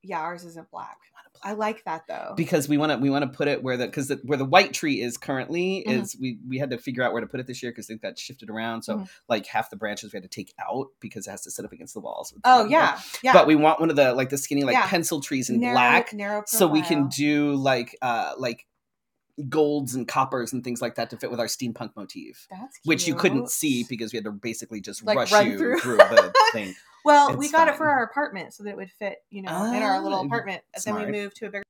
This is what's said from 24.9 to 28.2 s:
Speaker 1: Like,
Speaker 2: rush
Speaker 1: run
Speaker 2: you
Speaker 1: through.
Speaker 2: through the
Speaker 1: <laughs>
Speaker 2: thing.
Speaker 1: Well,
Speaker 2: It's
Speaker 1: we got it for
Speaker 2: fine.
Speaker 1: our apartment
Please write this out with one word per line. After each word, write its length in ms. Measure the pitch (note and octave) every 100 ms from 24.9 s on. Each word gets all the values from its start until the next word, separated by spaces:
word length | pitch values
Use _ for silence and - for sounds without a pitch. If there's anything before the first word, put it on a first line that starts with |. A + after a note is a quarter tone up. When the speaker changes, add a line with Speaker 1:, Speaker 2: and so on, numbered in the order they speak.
| F#2+
Speaker 1:
Like, 140 | A3 G#3+
Speaker 2:
rush 140 | -
Speaker 1:
run 180 | G#3 G3+
Speaker 2:
you 80 | -
Speaker 1:
through. 220 | C#4 D4
Speaker 2:
through 180 | - -
the 360 | - - - C5
Speaker 1:
<laughs> 100 | A4
Speaker 2:
thing. 220 | A2+ G2 - - _
Speaker 1:
Well, 260 | D4 D4 C#4+
Speaker 2:
It's 80 | -
Speaker 1:
we 140 | D4
got 160 | D#4 D#4+
it 40 |
for 80 | D4
Speaker 2:
fine. 80 | D#4
Speaker 1:
our 160 | C4+
apartment 500 | A3+ -